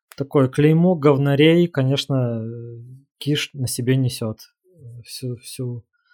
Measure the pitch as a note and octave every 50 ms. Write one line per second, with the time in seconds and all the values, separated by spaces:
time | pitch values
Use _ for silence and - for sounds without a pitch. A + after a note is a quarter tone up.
0 | _ _ - - C#3 C3+ - D3 C3 C3 - - D3 D#3 D#3+ E3 E3+ F#3 F#3 D#3
1 | C3+ D3+ F3+ - C#3+ C#3+ C#3 C3+ D3+ D#3+ E3 F3 F3 E3+ - C#3+ C3 C3 C#3 C#3
2 | - - C#3 C3 B2+ A#2+ A#2 A2+ A2+ A2+ A#2 A#2+ A#2 A#2+ A#2+ A#2+ A#2+ B2+ C3 C3+
3 | C#3 _ _ - - C#3 D3+ D3 - - - C#3 B2+ A#2+ - - A#2+ B2 C3 C3
4 | C3 B2 - - A#2+ A2 A2 _ - _ _ _ _ _ _ E3+ C3+ A#2 A#2 A#2+
5 | A2 - - - C3 B2+ B2 A2+ - - - - B2+ B2 A#2+ A#2 - _ _ _
6 | _ _